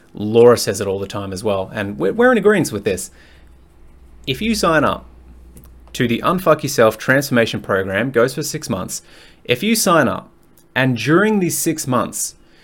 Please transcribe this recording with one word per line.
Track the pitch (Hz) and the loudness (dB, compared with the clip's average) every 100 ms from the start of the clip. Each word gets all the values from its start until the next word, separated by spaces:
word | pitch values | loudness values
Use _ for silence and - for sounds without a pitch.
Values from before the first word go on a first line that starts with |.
| _ - | _ -10
Laura | 104 113 120 117 | 0 6 8 6
says | - 95 | 2 -4
it | 98 | -4
all | 98 | -4
the | 98 | -6
time | 104 98 | -8 -8
as | 95 | -6
well, | 110 98 95 | -4 -2 -4
and | 117 101 104 | -6 -6 -4
we're, | 180 | -2
we're | 196 247 | 2 2
in | 240 | 4
agreement | 190 208 147 | 2 2 0
with | 104 104 | -2 -4
this. | 92 - - - - - - - - - - - - - | -4 -6 -18 -20 -20 -20 -20 -20 -20 -20 -20 -20 -14 -8
If | 127 | -4
you | 214 220 | -2 0
sign | 180 160 | 2 2
up | 123 - - - - - - - - - - | 2 -2 -8 -20 -20 -20 -20 -20 -20 -20 -12
to | - 123 | -4 -2
the | 117 135 | 0 0
Unfuck | 180 180 156 | 0 2 0
Yourself | 135 - 110 110 | 0 2 2 2
Transformation | - 135 139 120 113 110 | 0 0 2 0 0 -2
Program, | 104 98 95 98 127 | -2 -2 -2 -2 -2
goes | 117 123 | 2 0
for | 139 | 0
six | 151 156 - | -8 -8 -6
months. | 117 - - - - - - | -8 -6 -12 -14 -20 -20 -14
If | - 123 | -4 -2
you | 208 220 | 0 0
sign | - 170 120 | 2 2 2
up | 92 - _ _ _ _ | -2 -10 _ _ _ _
and | - 131 120 | -2 0 0
during | 110 165 208 214 | 2 2 2 0
these | 175 - | 0 -2
six | - 156 - | -4 -4 -2
months, | 123 - - - - _ _ | -2 -2 -6 -10 -10 _ _